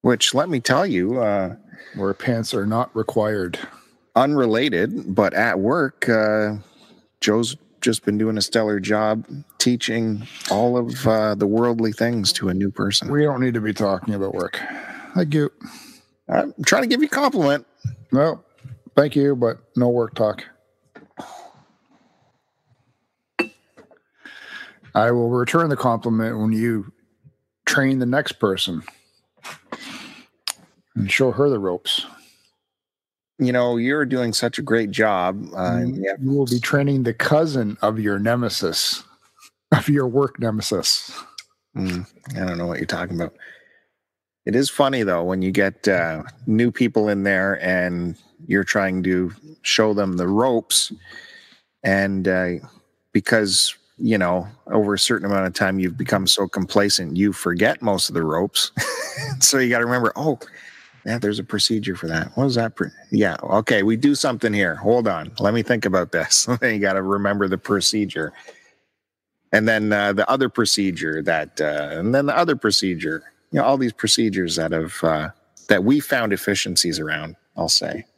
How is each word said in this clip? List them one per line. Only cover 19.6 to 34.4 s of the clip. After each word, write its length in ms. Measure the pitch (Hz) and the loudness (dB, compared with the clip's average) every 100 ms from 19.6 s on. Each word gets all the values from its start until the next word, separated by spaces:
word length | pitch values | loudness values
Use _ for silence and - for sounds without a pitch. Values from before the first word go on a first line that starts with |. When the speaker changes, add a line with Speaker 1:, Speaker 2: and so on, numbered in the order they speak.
| _ - | _ 0
Speaker 2:
no 140 | 123 | 2
work 260 | 120 113 - | 2 -2 0
talk. 280 | 107 104 - _ _ _ _ - - - - - - _ _ _ _ _ _ _ _ _ _ _ _ _ _ _ _ _ _ - - _ _ - - _ _ _ - - - - - - - - | -2 -2 -12 _ _ _ _ -20 -20 -20 -18 -18 -20 _ _ _ _ _ _ _ _ _ _ _ _ _ _ _ _ _ _ -10 -10 _ _ -20 -20 _ _ _ -20 -20 -18 -18 -18 -20 -4 2
I 160 | 113 | 2
will 180 | 120 117 | 2 2
return 400 | 123 123 160 165 | 0 2 2 2
the 80 | 143 | 2
compliment 640 | 127 117 117 113 113 113 | 2 0 0 0 0 0
when 120 | 110 | 0
you 400 | 110 117 110 95 _ _ _ - _ _ _ - | 2 0 -2 -4 _ _ _ -20 _ _ _ -2
train 340 | - 135 135 | 0 2 2
the 60 | 123 | 0
next 280 | 135 - | 0 -2
person 500 | - 107 95 - 82 - _ _ _ _ _ - - _ - - - - - - _ - - _ _ _ 113 | -2 0 0 -4 -6 -10 _ _ _ _ _ -20 -20 _ -18 -16 -16 -18 -20 -20 _ -14 -14 _ _ _ -6
and 160 | 101 | -2
show 200 | - 135 | 2 0
her 180 | 117 143 | 2 0
the 100 | 120 | 2
ropes. 460 | 95 90 - - - - _ _ _ _ _ _ _ _ _ _ _ _ | -2 -4 -4 -4 -6 -16 _ _ _ _ _ _ _ _ _ _ _ _
Speaker 1:
You 120 | 127 | 0
know, 260 | 123 120 120 | 2 2 2
you're 280 | 120 147 135 | 0 0 0
doing 280 | 127 120 | 0 0
such 240 | 107 | 0